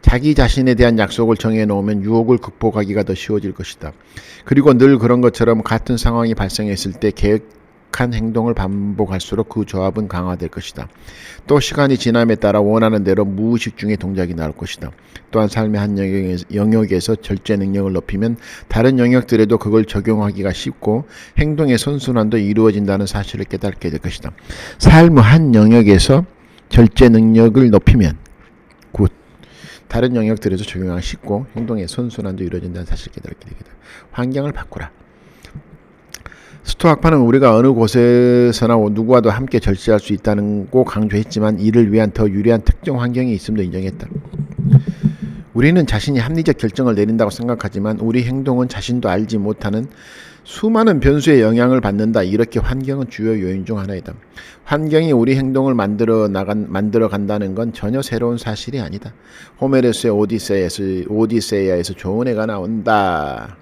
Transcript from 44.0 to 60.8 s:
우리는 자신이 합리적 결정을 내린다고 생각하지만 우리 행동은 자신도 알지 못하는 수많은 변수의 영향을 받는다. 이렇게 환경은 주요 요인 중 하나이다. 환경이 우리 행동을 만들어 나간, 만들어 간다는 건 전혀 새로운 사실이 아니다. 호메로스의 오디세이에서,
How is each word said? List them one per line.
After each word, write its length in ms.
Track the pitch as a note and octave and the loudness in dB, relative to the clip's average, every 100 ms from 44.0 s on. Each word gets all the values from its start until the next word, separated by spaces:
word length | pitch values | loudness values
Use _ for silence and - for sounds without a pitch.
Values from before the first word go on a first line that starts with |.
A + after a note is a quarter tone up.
| - - - - - - - - - - - - - - - | -12 -12 -12 -12 -10 -6 4 4 4 -4 -4 -4 -12 -14 -8
우리는 320 | A#2 C#3 F3+ C#3 | 0 2 4 2
자신이 340 | G#2+ A#2+ C#3 | -2 -2 -2
합리적 380 | A#2 E3 D#3+ C#3 | -2 -2 -2 0
결정을 380 | A2 - B2+ G#2 | -2 -2 0 0
내린다고 340 | G#2 A2+ G#2+ | 0 0 -2
생각하지만 680 | - A#2+ A#2 G2+ G#2 G#2 A2 | -4 -6 -6 -6 -6 -4 -4
우리 240 | A2+ A#2+ | -2 -2
행동은 460 | A#2+ C3 C3+ B2 B2+ | -2 -4 -2 -2 -2
자신도 400 | G#2+ - B2 G#2+ | -6 -6 -4 -2
알지 280 | F#2 G#2+ A2 | -2 -2 -4
못하는 480 | G2+ G#2+ A2 G#2 C3+ - - - - - | -4 -4 -6 -6 -8 -14 -20 -20 -20 -20
수많은 560 | - - A3 A3+ A3 D#3 | -20 -6 -2 2 2 2
변수의 420 | C#3 D3 D3 C#3+ | 2 2 4 4
영향을 380 | A2 A#2 B2 B2+ | 4 2 2 2
받는다. 440 | G#2 G2+ A2 A2+ | 0 -2 0 0
이렇게 360 | F#2 G#2 A2+ A#2 | 0 0 0 -2
환경은 500 | - B2+ C3 C#3 B2+ | -2 -4 -6 -6 -8
주요 300 | - A2 A2 | -6 -4 -2
요인 260 | F#2 F#2+ F#2 | -4 -6 -6
중 120 | G#2+ | -8
하나이다. 360 | G2 F#2+ - - _ - - - - | -6 -10 -12 -18 _ -20 -20 -20 -6
환경이 460 | D3 D#3 D#3 E3 | -4 0 0 2
우리 240 | C3 A#2+ C3+ | 2 2 0
행동을 380 | C3 C3+ C3+ | 0 0 0
만들어 540 | B2 G2 G#2 A2+ A2 G#2+ | 0 -2 -2 0 2 0
나간, 380 | F#2+ G2 G#2 G#2 | -2 -4 -4 -4
만들어 380 | F#2+ G#2 A2 A2 | -4 -2 0 0
간다는 480 | G2+ G2+ G#2 G2 F#2+ | -2 -4 -4 -4 -6
건 160 | A#2 | -8
전혀 300 | A2+ G#2 C3 | -6 -6 -6
새로운 360 | C3 A2+ A#2+ A#2+ | -6 -4 -4 -4
사실이 420 | A2+ G#2 - C3+ | -8 -10 -10 -10
아니다. 320 | F2+ F#2+ - - _ - - _ | -10 -12 -14 -20 _ -20 -20 _
호메로스의 500 | C3+ C3+ B2 A2 A#2+ | 0 2 2 0 0
오디세이에서, 720 | G#2 G#2 A2 - G2 F2+ - | 0 0 -4 -2 -2 -2 -4